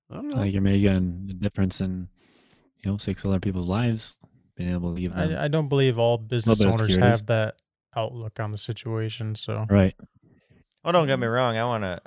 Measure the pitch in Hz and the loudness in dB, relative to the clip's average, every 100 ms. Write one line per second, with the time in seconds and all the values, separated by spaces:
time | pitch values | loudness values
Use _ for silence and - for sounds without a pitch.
0 | _ - 285 190 101 98 98 98 101 95 | _ -14 -6 -2 -2 2 4 4 4 4
1 | 90 87 98 92 101 - 95 - 95 92 | 0 -4 -10 -6 -4 -2 -2 -2 -6 -6
2 | 90 _ _ _ _ _ _ _ 95 101 | -10 _ _ _ _ _ _ _ -6 -4
3 | - 92 98 95 98 92 87 98 120 113 | -4 -4 -2 -2 -2 -4 -2 0 0 -2
4 | - - _ _ _ - 175 180 175 175 | -8 -18 _ _ _ -8 -4 -4 -4 -4
5 | 180 170 156 160 147 160 147 139 131 117 | -6 -2 -2 -2 -2 -2 0 2 2 2
6 | 117 117 110 123 110 110 98 110 107 92 | 2 0 -2 -2 2 4 4 4 2 4
7 | 120 117 107 113 110 - _ _ _ - | 4 4 2 0 0 -6 _ _ _ -6
8 | 113 123 110 - 107 107 - 110 117 113 | -6 -6 -10 -8 -6 -6 -8 -8 -6 -4
9 | 110 110 110 107 - 107 107 101 92 - | -4 -6 -6 -6 -6 -6 4 6 6 2
10 | - _ _ _ _ _ _ _ - 175 | -14 _ _ _ _ _ _ _ 2 4
11 | 147 131 120 117 127 113 120 113 98 87 | 4 2 2 2 0 0 -2 -2 -4 -6